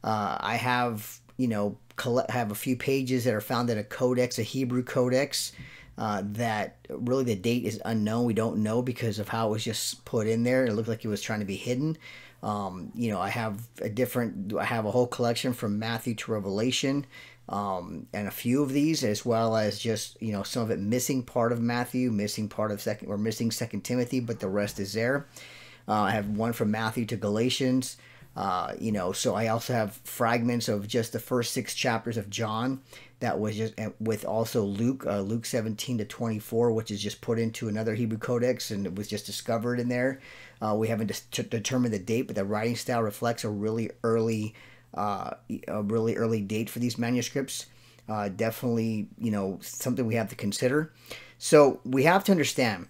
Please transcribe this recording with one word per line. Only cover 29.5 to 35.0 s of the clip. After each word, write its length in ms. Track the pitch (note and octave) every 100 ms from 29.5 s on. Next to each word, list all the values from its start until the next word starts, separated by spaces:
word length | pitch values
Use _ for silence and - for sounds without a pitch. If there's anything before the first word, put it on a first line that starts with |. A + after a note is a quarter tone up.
| A2+ -
have 220 | A#2+ G#2+ - -
fragments 640 | - A#2 A#2+ A#2 A#2+ A#2
of 180 | G#2+ G#2
just 240 | A#2+ A2+
the 80 | A2
first 320 | - B2+ A#2
six 240 | C3 G#2 -
chapters 400 | C3+ A2+ A#2 A2+
of 140 | G2+
John 520 | G2+ A2 A2 B2+ C3 - - - -
that 180 | A#2+ D#2+
was 200 | G#2+ G#2+
just, 160 | A2 G#2+
and 160 | G#2+ -
with 240 | A2 G#2
also 400 | - G#2+ A2+ B2
Luke, 420 | G2+ G2+ A#2+ C3